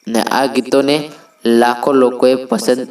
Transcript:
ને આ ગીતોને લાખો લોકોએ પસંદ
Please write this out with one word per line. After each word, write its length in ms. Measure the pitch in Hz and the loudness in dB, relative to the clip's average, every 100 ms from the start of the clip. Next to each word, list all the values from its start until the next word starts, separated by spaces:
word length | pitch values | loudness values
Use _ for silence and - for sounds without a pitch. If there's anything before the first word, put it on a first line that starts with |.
| - | -6
ને 140 | 113 | -4
આ 240 | - 123 139 | -2 -2 -2
ગીતોને 640 | 135 120 139 139 147 151 - - _ 117 | -4 0 0 2 -2 -4 -16 -20 _ 0
લાખો 460 | 117 120 120 127 | 2 2 0 0
લોકોએ 440 | 135 123 123 127 131 | 2 2 2 2 2
પસંદ 520 | 131 226 - 127 123 | -2 -4 -2 -2 -4